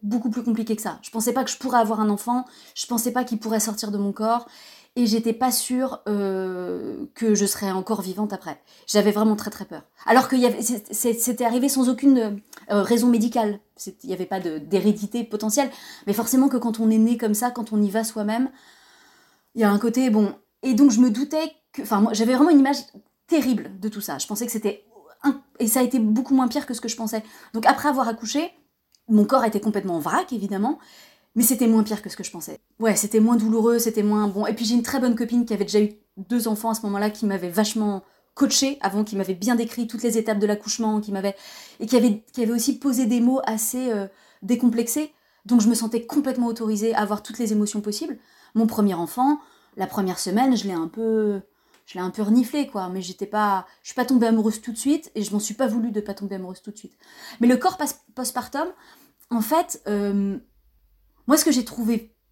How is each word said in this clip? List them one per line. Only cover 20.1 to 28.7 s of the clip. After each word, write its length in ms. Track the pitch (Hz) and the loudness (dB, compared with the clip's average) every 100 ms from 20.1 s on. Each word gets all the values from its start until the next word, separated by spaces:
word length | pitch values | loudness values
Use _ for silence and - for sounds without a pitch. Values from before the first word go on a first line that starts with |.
bon, 240 | 214 202 - _ _ | 4 2 -2 _ _
et 140 | 262 240 | -2 6
donc 160 | 285 | 6
je 80 | 214 | 8
me 100 | 247 | 4
doutais 420 | 214 285 311 311 - _ | 2 -2 -2 -4 -8 _
que, 80 | - | -12
enfin, 180 | - 202 | -2 2
moi, 140 | 214 | 2
j'avais 220 | 208 226 262 | 2 2 4
vraiment 160 | 320 | 6
une 80 | 285 | 8
image 180 | 269 277 - - _ _ - | 6 2 -4 -20 _ _ 0
terrible 460 | 320 247 214 - 190 | 0 2 0 -4 -8
de 100 | 214 | -8
tout 120 | 208 | -6
ça. 180 | 196 135 | -8 -8
Je 80 | - | -6
pensais 180 | 208 240 | -6 -6
que 60 | |
c'était 340 | 214 202 - _ - - _ | -2 -4 -4 _ -20 -20 _
un, 180 | 285 - _ - | -2 -2 _ -4
et 80 | 233 | 0
ça 140 | 262 | 2
a 40 | |
été 140 | 247 254 | 2 2
beaucoup 380 | 214 220 247 262 | 2 2 2 2
moins 120 | 247 | 2
pire 200 | 294 294 | -2 -6
que 80 | 233 | -8
ce 60 | |
que 60 | - | -8
je 80 | - | -6
pensais. 280 | 220 220 220 - - 220 | -6 -6 -8 -20 -10 0
Donc 100 | 233 | 2
après 240 | - 294 | 2 2
avoir 180 | 262 233 | 0 -2
accouché, 440 | 220 220 285 349 _ _ | -4 -4 -4 -4 _ _